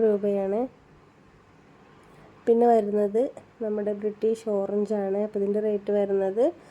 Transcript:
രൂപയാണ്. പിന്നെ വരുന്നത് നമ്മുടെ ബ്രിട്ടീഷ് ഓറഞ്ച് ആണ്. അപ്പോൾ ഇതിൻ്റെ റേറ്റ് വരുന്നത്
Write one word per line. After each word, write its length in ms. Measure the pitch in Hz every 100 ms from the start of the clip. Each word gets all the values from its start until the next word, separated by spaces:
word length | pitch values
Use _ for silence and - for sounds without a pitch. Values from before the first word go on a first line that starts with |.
| 226
രൂപയാണ്. 520 | 202 202 202 196 202 254 - _ - - _ _ - _ - _ - - - - - - - -
പിന്നെ 180 | 233 240
വരുന്നത് 480 | 233 208 208 208 208 277 - - _
നമ്മുടെ 300 | 220 208 208 202
ബ്രിട്ടീഷ് 440 | 214 202 214 220 220 202
ഓറഞ്ച് 360 | 196 202 208 214 196
ആണ്. 140 | 196 214
അപ്പോൾ 120 | 208
ഇതിൻ്റെ 200 | 196 208 214
റേറ്റ് 240 | 208 202 208
വരുന്നത് 440 | 202 196 190 196 277 349 -